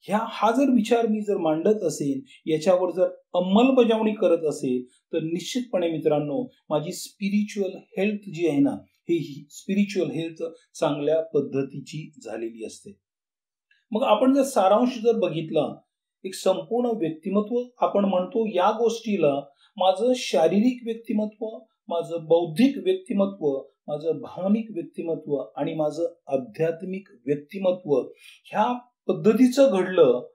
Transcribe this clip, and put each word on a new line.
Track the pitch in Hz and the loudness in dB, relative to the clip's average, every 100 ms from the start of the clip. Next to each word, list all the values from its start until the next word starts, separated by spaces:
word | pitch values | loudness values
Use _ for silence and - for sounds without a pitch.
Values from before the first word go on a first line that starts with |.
ह्या, | - 208 | -2 -4
हा | 226 - 214 | -4 0 0
जर | 240 277 | 2 4
विचार | 240 202 233 226 | 2 2 0 2
मी | 214 | -2
जर | 208 185 | -2 0
मांडत | 160 156 196 214 | 0 2 2 2
असेन, | 170 - 143 135 - - - | 0 -2 -4 -4 -8 -14 -4
याच्यावर | 156 160 180 180 | 0 2 2 2
जर | 175 180 - _ | 0 0 -2 _
अंमलबजावणी | 180 180 202 262 254 220 220 220 | -2 2 4 6 6 4 4 0
करत | 208 180 165 | 0 2 2
असेल, | 156 139 135 123 - _ _ | 0 -4 -4 -4 -6 _ _
तर | 165 | -6
निश्चितपणे | 160 175 170 247 240 185 170 | -4 -6 -6 -6 -4 -2 -2
मित्रांनो, | 160 151 147 147 135 123 _ _ | 0 0 0 0 -4 -6 _ _
माझी | 151 160 | -4 -4
spiritual | 175 - _ 196 208 208 208 190 - - - | -10 -14 _ -2 -2 -2 -4 -6 -8 -12 -4
health | 202 208 - | -2 -4 -10
जी | 156 170 | -4 -2
आहे | 143 | 2
ना, | 139 - - _ - | 2 0 -14 _ -4
ही, | 170 | -2
ही | 143 - - | -2 -14 -18
spiritual | - - 196 202 190 160 | -18 -4 0 0 0 -4
health | 156 165 160 165 - _ - | -4 -8 -8 -12 -12 _ -4
चांगल्या | 156 147 143 160 | -2 0 0 0
पद्धतीची | 160 151 135 135 135 147 - 156 156 131 | 0 -2 -2 -4 -6 -10 -12 -14 -14 -18
झालेली | 113 110 117 113 | -14 -10 -10 -10
असते. | 107 - 104 98 _ _ _ _ _ _ _ _ _ | -16 -16 -20 -20 _ _ _ _ _ _ _ _ _
मग | 214 | -4
आपण | 247 214 262 | 2 4 4
जर | 277 | 4
सारांश | 254 233 190 208 247 226 | 2 2 4 4 2 0
जर | 226 208 | 0 0
बघितला, | 180 156 156 156 123 - _ _ _ _ | 0 -2 -2 -2 -2 -6 _ _ _ _
एक | 190 | -14
संपूर्ण | - 190 180 - 226 240 220 | -4 0 0 -2 -2 -2 -2
व्यक्तिमत्व | 160 160 196 202 208 240 247 _ | -4 -6 -2 -2 -2 -4 -6 _
आपण | 180 202 | 0 0
म्हणतो | 202 180 180 226 220 | 0 0 -2 -4 -2
या | 175 190 | 0 0
गोष्टीला, | 220 233 220 220 196 151 139 143 _ _ - | 2 -2 -2 -4 0 2 0 -6 _ _ 0
माझं | 185 185 240 254 | 2 2 0 0
शारीरिक | - 190 160 196 247 254 | 0 2 4 4 2 0
व्यक्तिमत्व, | 226 226 - 214 214 - 220 233 _ _ - | -8 -10 -4 -4 -4 -6 -10 -10 _ _ -6
माझं | 170 151 165 | -6 -4 -8
बौद्धिक | 160 165 170 156 269 247 | 2 2 2 4 4 4
व्यक्तिमत्व, | 185 185 - 202 196 196 156 135 - _ - | -2 -2 -2 0 0 0 -2 -2 -8 _ -8
माझं | 147 160 | -6 -4
भावनिक | 151 - - 190 220 220 | -4 -6 -6 0 0 0
व्यक्तिमत्व | 160 143 - 165 156 - 139 127 - | -8 -10 -10 -6 -6 -4 -4 -4 -6
आणि | 151 | -6
माझं | 160 151 147 170 - - | -2 -2 -2 -6 -6 -4
आध्यात्मिक | 135 120 104 160 160 190 190 - - - | -4 -4 -4 -2 -2 -8 -10 -12 -12 -4
व्यक्तिमत्व | - - 196 185 180 - 131 104 - - - | -4 -4 -2 -2 -2 0 0 0 -14 -20 -20
ह्या | - 190 233 247 - _ - | -8 -2 0 -2 -10 _ -6
पद्धतीचं | 170 170 226 254 254 269 | 2 4 6 4 6 4
घडलं | 196 190 185 143 123 - | 4 0 6 6 4 -2